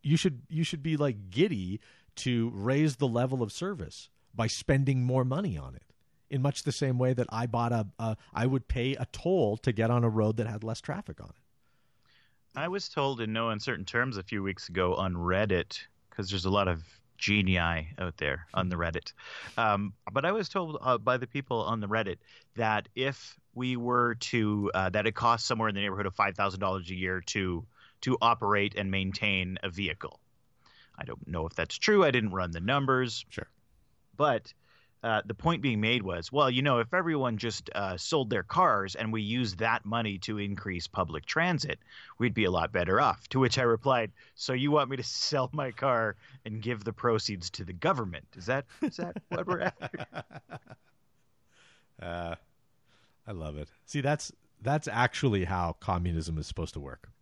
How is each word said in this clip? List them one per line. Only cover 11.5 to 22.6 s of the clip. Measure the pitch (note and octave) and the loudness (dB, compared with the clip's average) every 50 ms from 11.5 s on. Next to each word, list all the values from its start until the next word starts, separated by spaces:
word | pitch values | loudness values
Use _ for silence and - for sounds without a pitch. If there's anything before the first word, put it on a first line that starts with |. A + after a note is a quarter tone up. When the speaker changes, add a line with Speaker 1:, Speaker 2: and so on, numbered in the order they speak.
| _ _ _ _ _ _ _ _ _ _ _ _ _ _ _ _ _ _ _ _ _ C#3 | _ _ _ _ _ _ _ _ _ _ _ _ _ _ _ _ _ _ _ _ _ -4
Speaker 2:
I | D3+ F3 | -4 -2
was | F#3+ G3+ F#3+ - | -2 -4 -6 -4
told | - D3+ C#3+ C#3 C3+ A#2 | -2 0 2 2 0 0
in | A2+ G#2+ A2 | -2 -2 0
no | A2+ A2+ A2+ | 0 0 0
uncertain | A2 G#2 - - A#2+ D2+ F#2+ | 0 -2 -2 -4 -4 -4 -6
terms | - - A#2+ B2 C3+ A2+ | -2 0 0 0 0 -2
a | G2 F2+ | -6 -6
few | - A2+ G2+ | -4 -4 -2
weeks | F#2+ G2 F#2 - - | -2 -2 -4 -4 -10
ago | - E2+ F#2 F#2 F2+ F2+ | -4 0 2 2 2 2
on | - F#2+ F#2+ F2+ | 2 0 -2 -2
Reddit, | F2 E2+ F2 F2+ F#2+ G#2+ G#2 F#2+ F2 E2 - - - - - _ _ _ _ | 0 0 2 2 2 4 4 2 2 0 -2 -8 -12 -12 -16 _ _ _ _
'cause | - - G2 F#2 | -8 -8 -6 -4
there's | G2+ F#2+ F2+ | -4 -2 2
a | F#2+ | 4
lot | G2 G2+ G2 | 4 4 4
of | F#2 F2 D#2+ E2 - - - _ _ _ - | 4 0 -2 -4 -14 -20 -20 _ _ _ -4
genii | - G2+ G#2 G#2 G2 F#2 F#2 F2+ E2 E2+ E2+ D#2+ D#2 E2 - - | 0 2 2 4 4 4 2 2 2 2 0 -2 -4 -8 -8 -6
out | F#2 F2 D#2 | -6 -6 -4
there | - D2 D2 C#2 - - - | -4 -2 -2 -2 -4 -6 -4
on | - F#2 F#2 F2+ | -2 -2 -2 0
the | F2+ | -2
Reddit. | E2 E2+ E2 D#2+ D#2 - - - - - - - - - - - | -2 -2 -2 -2 -4 -8 -8 -18 -16 -18 -16 -14 -14 -14 -8 -2
Um, | - F#2+ G#2+ G#2 G2+ G#2 G2 G2+ _ _ - | 0 2 2 2 2 0 -4 -8 _ _ -4
but | G2 C3+ C#3 | -2 0 0
I | F3 | 2
was | G3+ A3 F#3+ - | 0 0 -4 -4
told, | - G3 F3 D#3+ D3+ - | -4 -4 -4 -4 -8 -4
uh, | - B2+ B2 | 2 2 2
by | A2+ G#2+ B2+ B2+ | 2 4 2 0
the | B2+ A#2+ | 0 -2
people | - - C#3+ C3+ - B2 A2+ | -4 -6 -8 -4 -2 -2 -2
on | G2+ F2+ A2+ A2+ | 0 -2 -2 -2
the | G#2 | -2
Reddit | G2 G#2+ A2+ G#2+ G2 - - _ _ - - - _ _ | 0 0 0 0 -2 -6 -8 _ _ -20 -20 -20 _ _
that | A2 | -2